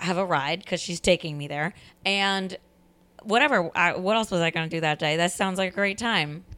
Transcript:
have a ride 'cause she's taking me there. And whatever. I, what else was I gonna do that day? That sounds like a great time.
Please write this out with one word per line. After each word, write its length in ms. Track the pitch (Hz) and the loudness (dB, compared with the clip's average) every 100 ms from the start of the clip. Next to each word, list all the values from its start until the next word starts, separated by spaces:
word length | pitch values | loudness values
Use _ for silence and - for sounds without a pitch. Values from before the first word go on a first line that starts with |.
have 180 | 175 180 | -2 -2
a 80 | 190 | 0
ride 400 | 156 139 170 - | 0 0 -4 -4
'cause 140 | 175 | -6
she's 200 | - 170 | -4 -2
taking 380 | - 175 165 147 | 2 2 0 -8
me 80 | 143 | -6
there. 260 | 147 160 - - - | -2 -4 -6 -18 -6
And 540 | 190 196 196 196 190 185 - _ _ _ _ - | -2 0 2 0 -2 -8 -16 _ _ _ _ -18
whatever. 480 | 214 220 294 240 165 | 0 2 4 2 2
I, 200 | - 175 165 | 2 2 2
what 200 | 185 220 | 2 2
else 140 | 220 | 2
was 100 | 180 | 2
I 100 | 165 | 0
gonna 180 | 165 160 | 0 -2
do 120 | 165 | -2
that 180 | 160 151 | 0 0
day? 180 | 156 160 | 0 2
That 160 | 175 | 0
sounds 260 | - 190 185 | 0 -2 0
like 140 | 190 | -2
a 20 | |
great 220 | 180 202 202 | 0 -2 -2
time. 460 | 233 208 147 151 - | 0 0 0 -6 -14